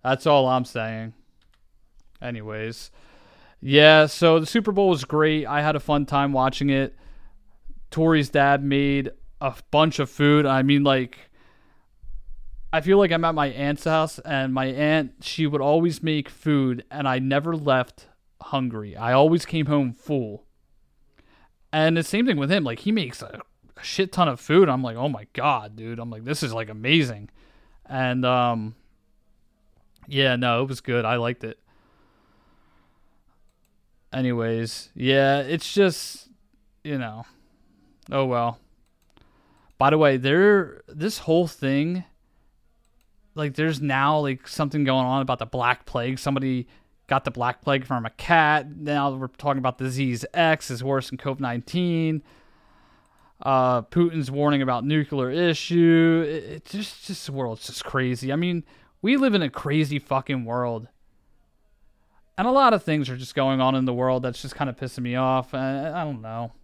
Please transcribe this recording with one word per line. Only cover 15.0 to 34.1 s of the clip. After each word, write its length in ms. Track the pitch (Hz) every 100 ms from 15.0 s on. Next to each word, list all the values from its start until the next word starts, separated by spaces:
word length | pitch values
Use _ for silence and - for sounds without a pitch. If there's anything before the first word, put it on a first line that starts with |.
| 135 -
she 260 | - - 156
would 140 | 147
always 420 | 139 156 170 156
make 260 | 160 151 139
food, 540 | - 156 147 131 123 -
and 160 | 143 139
I 120 | 127
never 360 | 131 139 160
left 520 | 165 143 131 - - - _ _ _
hungry. 540 | - 139 127 113 104
I 180 | 90 117
always 320 | 127 156 165
came 200 | - 165
home 280 | 147 147 131
full. 520 | 113 - 143 110 104 _ _ _ _ _ _ _ _ _ _ _ _ _
And 260 | 156 156 165
the 60 |
same 220 | 156 202 247
thing 100 | 151
with 140 | 139
him. 120 | 196
Like, 160 | 143 117
he 120 | 202
makes 300 | 214 127 -
a, 200 | - - - _ _ -
a 60 |
shit 280 | - - 190
ton 160 | - 165
of 120 | 120
food. 300 | - 160 180
I'm 140 | 131
like, 140 | 127 113
"Oh 120 | 139
my 160 | 117 104
God, 420 | - 143 127 104
dude." 240 | 107 113 117
I'm 100 | 117
like, 160 | 110
"This 180 | 120 147
is, 100 | 139
like, 160 | 113 107
amazing." 600 | 107 123 160 131 107 104 _ _ _ _ -
And, 400 | - 131 127 127
um, 500 | 127 123 120 117 110 113 _ _ _ _ _ _ _ _ _ _ _ _ -
yeah, 280 | 139 135
no, 260 | 123 123 117
it 60 | 135
was 140 | 127
good. 240 | - 120
I 100 | 110
liked 280 | 120 117 120
it. 160 | 113 - _ _ _ _ _ _ _ _ _ _ _ _ _ _ _ _ _ _ _ _ _ _ _ _ _